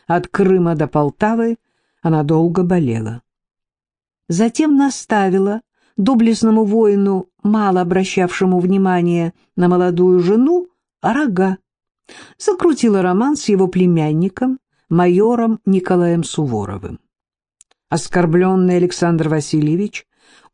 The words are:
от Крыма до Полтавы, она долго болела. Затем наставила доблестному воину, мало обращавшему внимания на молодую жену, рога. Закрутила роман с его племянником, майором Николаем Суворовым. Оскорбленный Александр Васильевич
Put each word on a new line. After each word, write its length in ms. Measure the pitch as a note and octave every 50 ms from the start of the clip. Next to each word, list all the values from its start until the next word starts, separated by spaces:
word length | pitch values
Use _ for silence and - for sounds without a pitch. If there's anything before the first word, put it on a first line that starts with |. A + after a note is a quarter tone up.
| _
от 220 | - E3+ F3+ F3 -
Крыма 480 | - - G3+ F#3 F#3+ F#3 F3 E3+ E3
до 120 | D3+ D#3 C#3
Полтавы, 720 | - D#3 D3 C#3+ - - G#3+ G#3+ A3+ A3+ A#3 A#3 A#3 - _ _ _ _ _ _ _ _
она 220 | - E3+ D#3+ D#3 D3+
долго 400 | C#3+ E3 D#3 E3 F3 E3 F#3 F#3
болела. 580 | F3 F#3 F3+ D#3+ B2 A2+ A2+ A2 A2 A2+ A#2+ - _ _ _ _ _ _ _ _ _ _ _ _ _ _ _ _ _ _ _ _ -
Затем 480 | E3+ E3+ A3 A#3 - - D#4+ D#4 C#4+
наставила 840 | C4+ C#4 C#4 B3+ - - - A3+ G#3 G3 F#3+ F3+ F#3+ G3 G3+ G#3 A3+ - _ _ _ _ _ _ -
доблестному 680 | F#3+ A3+ C4+ A3+ A3+ A3+ A3+ - - A3+ A3 A3 A3
воину, 640 | G3+ G#3 A3+ A3+ G#3 G3+ G3+ G3 G3 G3 F#3 - - _ _ -
мало 380 | G3+ G#3+ A3 G#3 G3 F#3 F3+
обращавшему 800 | F3+ F3 F3+ F#3 F#3+ F#3 - G3 F#3 F3 F3+ - F#3+ F#3 F#3 F3+
внимания 720 | F3 F#3 G3 G3 F#3+ F#3 F3+ F3 E3+ F3 F3 E3+ E3+ E3 - _ _ _ _
на 120 | - F3+ F3
молодую 520 | F3+ F3+ F3+ F3+ F3+ F3 F3+ F#3 F3+ F3+
жену, 480 | F3 F3 G#3 A3+ B3+ D4 F4 F4+ F4+ - _ _ _ _ _ _
рога. 560 | - F3+ A#3 C#4 D4+ B3+ F#3 F3+ F#3+ F#3+ F#3+ - _ _ _ _ _ _ _ _ _ - - - - - _ -
Закрутила 640 | - - G4 F4+ - F4 D4 - - A#3 G3+ F#3+
роман 360 | F#3 F#3 F3+ G3 A#3+ C#4 D4+ C#4
с 120 | - -
его 180 | G3+ F#3 F#3+ F3+
племянником, 920 | F#3 F#3 F#3 F3 F3 E3 D#3 D3+ D3+ D#3+ F3 G3 - - B3+ C4 C4 C4+ _ _ _ _ _ -
майором 720 | E3 E3+ F3+ F3+ F3 F3+ G#3+ A3+ A#3+ A#3 A3+ A3+ A3+ - _
Николаем 580 | G3 G3 F#3+ F3+ - F#3 F3+ F3 F3 E3+ E3+ D#3
Суворовым. 760 | - - - D#3 C3+ A#2 G#2+ G2+ F#2+ G2 F#2+ G2 - - - _ _ _ _ _ _ _ _ _ _ _ _ _ _ _ _ _ _
Оскорбленный 880 | - E3 - - - F3+ F3 E3 D#3 F3 F#3 F#3 F#3+ F#3 F#3 F3+ F3+ F3
Александр 520 | F3 F3 F3 - F3+ E3+ E3+ D#3+ D#3+ D#3
Васильевич 760 | D#3 D#3 D3 - - D#3 D3+ D3+ D#3 F3 G#3 G#3 - - - _ _ _ _ _ _ _ _ _